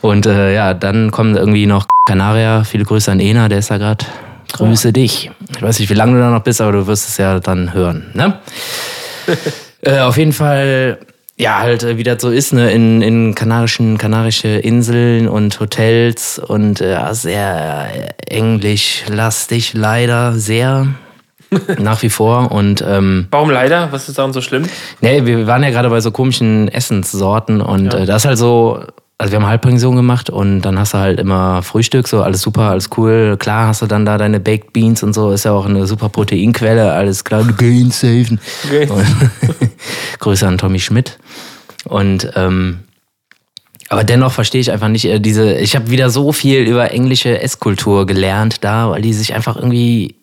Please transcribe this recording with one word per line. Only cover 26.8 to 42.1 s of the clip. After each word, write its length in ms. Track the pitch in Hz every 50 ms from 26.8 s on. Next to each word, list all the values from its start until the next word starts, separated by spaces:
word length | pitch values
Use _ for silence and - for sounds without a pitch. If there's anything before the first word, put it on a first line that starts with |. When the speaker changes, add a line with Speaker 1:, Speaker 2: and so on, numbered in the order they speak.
| 127 - 113 98 90 - - 98 95 95 101 110 110 - 110 104
Speaker 1:
und, 320 | 98 - 98 95 98 95 90
Speaker 2:
Ja. 60 | 82
Speaker 1:
äh, 40 | 95
das 160 | 92 101 110
ist 60 | 110 143
halt 100 | 131 110
so, 460 | 120 120 120 117 117 113 - - - - - - _ _ _ _
also 160 | 104 101 101
wir 60 | 107
haben 80 | 107 101
Halbpension 480 | 110 110 - 127 123 123 117 127 123
gemacht 360 | 123 123 123 123 120 - -
und 300 | 90 101 101 98 98 95
dann 180 | 90 98 95 95
hast 140 | 104 101 -
du 20 | 101
halt 220 | 98 95 90 80
immer 420 | 95 98 98 92 92 92 92 90
Frühstück, 460 | 90 - - 110 117 - - 131 120 -
so 160 | - 107 95
alles 180 | 90 92 92
super, 280 | - 113 107 - 110 107
alles 180 | 95 95 92 - - -
cool. 380 | 113 110 113 113 110 107 104 98
Klar 300 | - 110 104 110 113 110
hast 160 | 110 - 117
du 20 |
dann 180 | 107 104 104 107
da 140 | 104 104 104
deine 220 | 104 107 107 101
Baked 340 | 95 110 110 107 - _ _
Beans 300 | 117 113 113 113 110 -
und 100 | 104 104
so, 160 | 107 107 104
ist 140 | 98 98 -
ja 60 | 110
auch 140 | 104 101 95 101
eine 180 | 101 98 98
super 240 | 95 110 107 117 107
Proteinquelle, 840 | - - 107 101 104 90 95 113 117 - 113 110 110 113 110 101 76
alles 300 | 80 98 101 95 90 -
klar, 200 | - 107 107 110
du 100 | 117 110
Gain 380 | 101 123 117 120 123 127 123
safen. 480 | 120 - - 120 117 120 123 113 117 104 - - - - - 143
Speaker 2:
Gain. 180 | 143 147 147 139
Speaker 1:
Und 160 | - 101 95 - - - 147 123 - - - 120 160 -
<laughs> 580 | - 113 - _ - - - - - - - -
Grüße 280 | - 110 98 92 107 95
an 100 | 90 90
Tommy 220 | - 95 95 92
Schmidt. 400 | 90 - 104 117 127 - - - _ - - - - - - - - _ - _ -
Und, 460 | - - 101 98 98